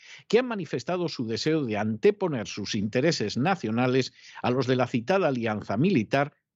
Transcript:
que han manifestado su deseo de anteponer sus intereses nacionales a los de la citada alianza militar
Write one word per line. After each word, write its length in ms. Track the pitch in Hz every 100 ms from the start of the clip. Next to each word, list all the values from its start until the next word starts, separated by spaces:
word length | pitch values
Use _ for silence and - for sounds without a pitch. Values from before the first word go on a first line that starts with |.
| - - -
que 120 | 220
han 80 | 254
manifestado 600 | 214 156 143 - 180 165
su 180 | - 113
deseo 380 | 110 156 160
de 140 | 131 104
anteponer 680 | 107 107 202 208 185 135 98
sus 280 | - 101 113
intereses 640 | 107 123 156 - 104 -
nacionales 760 | 151 190 - 117 127 131 120 - - -
a 100 | 113
los 160 | 123 120
de 80 | 127
la 120 | 123
citada 400 | 120 110 190 165
alianza 500 | 127 113 107 - 104
militar 560 | 175 165 107 139 143 - _